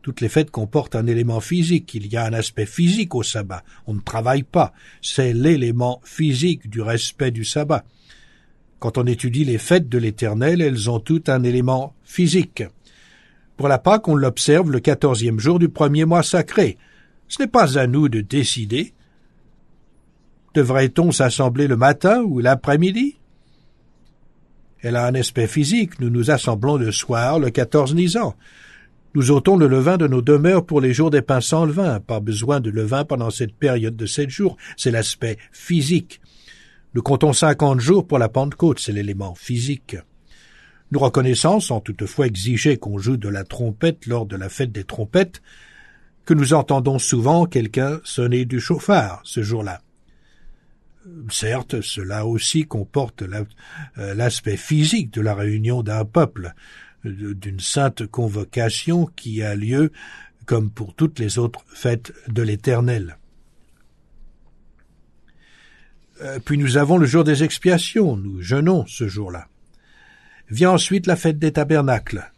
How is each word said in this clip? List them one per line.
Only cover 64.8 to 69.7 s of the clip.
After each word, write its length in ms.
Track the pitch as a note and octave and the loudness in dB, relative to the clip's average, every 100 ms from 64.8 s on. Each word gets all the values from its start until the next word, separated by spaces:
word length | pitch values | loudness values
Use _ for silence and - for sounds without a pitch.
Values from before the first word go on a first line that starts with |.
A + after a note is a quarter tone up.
| _ _ _ _ _ _ _ _ _ _ - _ _ _ | _ _ _ _ _ _ _ _ _ _ -20 _ _ _
Euh, 180 | C#3 C3+ | -12 -12
puis 140 | - D3 | -4 -2
nous 180 | C#3 B2+ | 2 2
avons 220 | C#3+ F3+ | 4 4
le 80 | D3 | 4
jour 160 | D#3 | 4
des 220 | D#3 C#3+ | 4 2
expiations, 720 | D3+ - F3+ F3 E3+ A3+ F#3 G#2+ | 0 0 2 2 0 0 0 0
nous 260 | G2 F#2 | -6 -10
jeûnons 420 | F2 C3+ D#3 F#3 A2+ | -2 2 2 2 -2
ce 180 | - G#2+ | -6 -6
jour-là. 400 | G2 G2 E2+ - _ _ | -6 -10 -12 -16 _ _